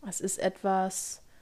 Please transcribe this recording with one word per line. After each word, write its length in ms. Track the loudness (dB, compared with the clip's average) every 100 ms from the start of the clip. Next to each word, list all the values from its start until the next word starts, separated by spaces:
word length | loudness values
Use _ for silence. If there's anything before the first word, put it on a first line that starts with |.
| -8
es 120 | -4
ist 180 | -2 0
etwas, 840 | 0 2 2 4 2 -2 -6 -10 -16 -20